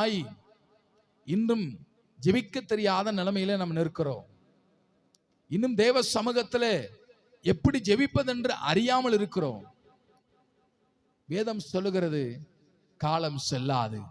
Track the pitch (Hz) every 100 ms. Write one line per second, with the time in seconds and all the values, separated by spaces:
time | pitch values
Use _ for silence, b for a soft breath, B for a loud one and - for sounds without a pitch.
0 | 220 202 131 - _ _ _ _ _ _
1 | _ _ - 190 226 233 165 95 - _
2 | _ - 135 226 208 262 202 220 202 190
3 | 208 202 185 202 190 202 175 160 165 165
4 | 143 113 - - _ _ _ _ _ _
5 | _ _ _ _ - 175 254 214 226 254
6 | 240 226 226 240 233 240 240 180 101 104
7 | - - _ _ 170 180 - 269 196 208
8 | 277 - 254 247 240 - 139 165 240 254
9 | 254 214 208 190 147 107 95 _ _ _
10 | _ _ _ _ _ _ _ _ _ _
11 | _ _ - 170 220 220 - 185 196 185
12 | 175 151 127 131 151 _ _ _ _ -
13 | 151 160 160 143 - 135 131 131 110 107
14 | 101